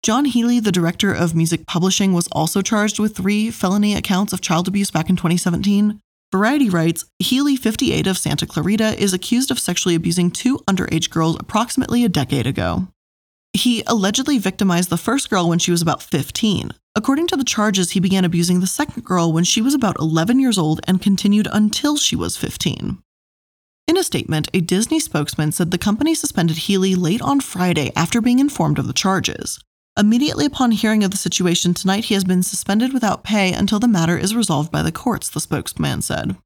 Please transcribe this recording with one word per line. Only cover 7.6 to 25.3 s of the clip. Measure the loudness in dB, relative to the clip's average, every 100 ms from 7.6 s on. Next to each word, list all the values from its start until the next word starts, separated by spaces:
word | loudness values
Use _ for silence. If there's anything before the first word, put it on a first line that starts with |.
| 0 0 -2 0 0
of | -2
Santa | -2 -4 -4
Clarita, | -4 0 0 0 0
is | -2
accused | -2 0 0 0
of | -2
sexually | -2 -2 0 0
abusing | 0 0 0
two | 0 -2 -2 0
underage | -2 0 -2 -2
girls | -2 -2 -2
approximately | -4 -2 0 -2 0 2
a | 2
decade | 0 0 -2 -2
ago." | -2 -2 -2 -6 _ _ _ _ _ _
He | -2 0 0 0
allegedly | 0 2 0 0 0
victimized | 0 0 0 2 0
the | -2
first | -2 -2 0
girl | 0 2
when | 2
she | 2
was | 0
about | 0 -2
fifteen. | -2 -2 -2 -2 0 0 -4 -14 _
According | -4 0 0 0
to | -2
the |
charges, | -2 0 0 2 0
he | 0
began | 2 2
abusing | 2 2 2 2
the | 0
second | -2 -4 -4
girl | -4 0 2
when | 2
she | 2 2
was | 2
about | 2 0 0
eleven | 0 0 2 4
years | 4 2
old | 0 0
and | 0 2
continued | 2 2 4 2 2
until | 2 2 2 0 0
she | -2
was | -2 -4 -4
fifteen. | -6 -4 -4 -4 -6 -8 _ _ _ _ _ _ _ _ 0
In | 0
a |
statement, | 2 -4 -2 -4 0
a | -2
Disney | 0 0 0 -2
spokesman | -2 -4 -4